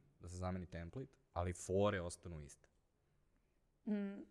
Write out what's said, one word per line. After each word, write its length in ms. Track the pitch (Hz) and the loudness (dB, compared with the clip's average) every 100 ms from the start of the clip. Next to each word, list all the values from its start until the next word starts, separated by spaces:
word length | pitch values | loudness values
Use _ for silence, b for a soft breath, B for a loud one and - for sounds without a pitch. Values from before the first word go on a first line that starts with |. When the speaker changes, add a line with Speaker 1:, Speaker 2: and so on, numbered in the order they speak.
| - - | -12 -16
Speaker 1:
da 80 | 90 | -10
se 80 | 90 | -4
zameni 300 | 92 92 90 | -2 -2 -4
template, 460 | 82 85 131 135 - _ | -8 -8 -8 -10 -14 _
ali 200 | - 90 | 0 0
fore 480 | 90 - 92 104 98 | 0 2 6 6 6
ostanu 400 | 87 - 90 80 | 0 -6 -8 -8
iste? 260 | 69 - - _ _ _ _ _ _ _ _ _ _ _ - | -10 -16 -20 _ _ _ _ _ _ _ _ _ _ _ 0
Speaker 2:
Mm, 340 | 208 196 202 - | 0 0 -6 -14